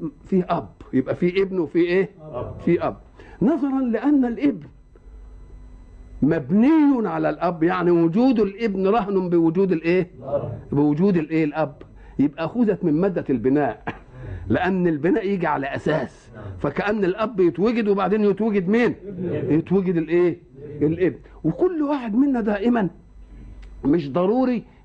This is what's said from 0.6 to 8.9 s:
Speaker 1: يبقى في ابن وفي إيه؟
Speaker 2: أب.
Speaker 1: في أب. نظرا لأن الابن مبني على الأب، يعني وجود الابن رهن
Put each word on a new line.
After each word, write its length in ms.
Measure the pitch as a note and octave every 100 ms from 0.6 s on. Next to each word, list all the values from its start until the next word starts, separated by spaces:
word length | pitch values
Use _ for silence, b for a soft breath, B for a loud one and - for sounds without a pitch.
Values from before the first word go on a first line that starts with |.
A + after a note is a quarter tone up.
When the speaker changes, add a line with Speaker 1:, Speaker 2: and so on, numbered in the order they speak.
| G#2 - -
Speaker 1:
يبقى 220 | C3 B2+
في 280 | B2 F3+ F3+
ابن 160 | G3 F#3
وفي 200 | D3+ F3
إيه؟ 300 | F3 F3+ F#3 - -
Speaker 2:
أب. 220 | - - -
Speaker 1:
في 220 | - E3+ D3
أب. 100 | G2+ - B B B
نظرا 380 | G3+ D#4+ C4+ C4+
لأن 440 | B3+ A3 C4+ D4
الابن 420 | A#3+ G#3+ C#4+ F#3 C#3+ - - - - - - - - - - - - - - -
مبني 840 | C3+ E3 B2+ G3 B3 D#4+ D4 C4 G#3
على 220 | D#3+ D#3
الأب، 320 | D3+ E3+ E3+
يعني 280 | D#3+ F3+ F3
وجود 500 | E3+ E3 E3+ B3+ A#3
الابن 460 | G#3 G3+ A#3 F#3+
رهن 420 | F#3+